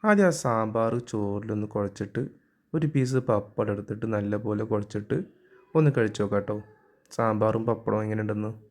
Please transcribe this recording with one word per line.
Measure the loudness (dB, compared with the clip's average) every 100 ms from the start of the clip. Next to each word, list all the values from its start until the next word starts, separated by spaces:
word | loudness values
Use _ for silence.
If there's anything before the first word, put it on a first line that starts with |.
| 6
ആദ്യം | 6 6
ആ | 4
സാമ്പാർ | 0 2 0 0 0 0 -4
ചോറിലൊന്ന് | -4 -2 -2 -4 -4 -4
കുഴച്ചിട്ട് | -2 -4 -4 -6 -4 -6 -8 _ _ _ -2
ഒരു | 0
പീസ് | 0 2 0 2
പപ്പടം | 0 0 -4 -2
എടുത്തിട്ട് | -2 -6 -6 -2
നല്ലപോലെ | -2 0 -2 -2 -4 -2
കുഴച്ചിട്ട് | -2 -2 -8 -4 -4 -4 _ _ _ _ 4
ഒന്ന് | 4 4
കഴിച്ചു | 0 0
നോക്കാം | 0 0
കേട്ടോ. | -2 -8 -8 -20 _ _ _ -2
സാമ്പാറും | 0 2 2 2 0
പപ്പടവും | -2 0 0
എങ്ങനെയുണ്ടെന്ന്. | 0 -2 -2 -2 -4 -8 -18